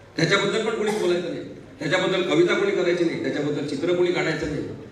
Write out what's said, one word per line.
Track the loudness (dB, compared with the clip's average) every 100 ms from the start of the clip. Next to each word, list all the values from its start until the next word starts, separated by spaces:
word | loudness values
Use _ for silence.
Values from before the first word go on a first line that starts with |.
| -10 -2
त्याच्याबद्दल | 2 2 2 0 0
पण | 0
कोणीच | 0 0
बोलायचं | 0 0 -2
नाही, | -6 -10 -14 -18 -8
त्याच्याबद्दल | -2 0 2 0 2
कविता | 4 4
कोणी | 4 2
करायची | 2 2 2
नाही, | 2 0
त्याच्याबद्दल | -2 -2 -2 -2 -4
चित्र | -2 0
कोणी | 2 2
काढायचं | 2 0 -2 -4
नाही, | -4 -6 -10 -14